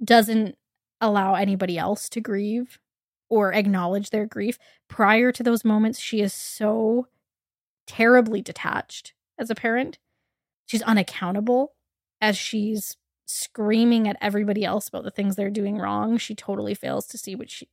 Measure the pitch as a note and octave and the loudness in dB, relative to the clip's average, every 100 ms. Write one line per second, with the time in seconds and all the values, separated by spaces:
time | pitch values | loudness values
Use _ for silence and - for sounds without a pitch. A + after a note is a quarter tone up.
0 | A#3 A#3 G#3+ A3 G#3 - _ _ _ _ | 4 6 6 2 0 -6 _ _ _ _
1 | A3+ G#3 F#3+ F#3+ G3+ G3 F#3 E3+ F3 G#3+ | 0 2 2 2 2 0 0 -2 -2 -2
2 | - - A3 G3+ G#3 A3+ B3 - _ _ | -6 -8 -4 -4 -2 -4 -6 -12 _ _
3 | _ _ _ A3+ G3 F#3 G#3 F#3+ F3 G3 | _ _ _ 2 2 2 2 2 0 -2
4 | G3+ A3 A3 A3 G3+ A#3 _ _ _ - | -2 -4 -4 -4 -6 -6 _ _ _ 2
5 | G3+ A3 B3 B3 A#3+ A#3 A3+ G#3+ A3 A#3 | 4 6 4 2 2 2 4 4 2 0
6 | - A3 G3+ - - - G#3+ A3 A3 A#3+ | -4 -2 -2 -4 -10 -4 -2 0 2 0
7 | B3 _ _ _ _ _ _ _ - - | -2 _ _ _ _ _ _ _ -10 0
8 | A3+ B3 A3 G#3 - - - - - - | 6 6 6 0 -6 -8 -6 -6 -6 -14
9 | - - _ - A#3 A3 A#3 A#3 C#4+ - | -20 -20 _ -10 -8 -4 -2 0 -2 -8
10 | _ _ _ _ _ _ - A3+ A3+ A3 | _ _ _ _ _ _ -4 -2 2 2
11 | F3+ - F3+ G3 A3 B3 D4 _ _ _ | 0 -4 -4 -2 0 0 0 _ _ _
12 | _ _ G#3+ G3 - A3 G#3 G#3+ - - | _ _ -2 0 -4 -4 -2 -4 -8 -14
13 | _ _ - - - - G#3 A3+ A#3 A#3 | _ _ -12 -10 -8 -4 0 4 4 4
14 | G#3+ G3+ G#3 G3+ G#3 G3+ - F#3+ - - | 2 0 -2 0 0 0 -2 -2 -4 -8
15 | - - G3+ F#3+ G3 G#3 G3+ G#3 G3 G#3 | -8 -4 -2 -2 -4 -4 -4 -4 -2 -2
16 | A3 A#3 - G#3+ - G3 G#3 G#3 - - | 0 -2 -4 -10 -8 -6 -4 -6 -4 -6
17 | - A#3 - F#3+ - - - | -6 -12 -12 -12 -14 -16 -18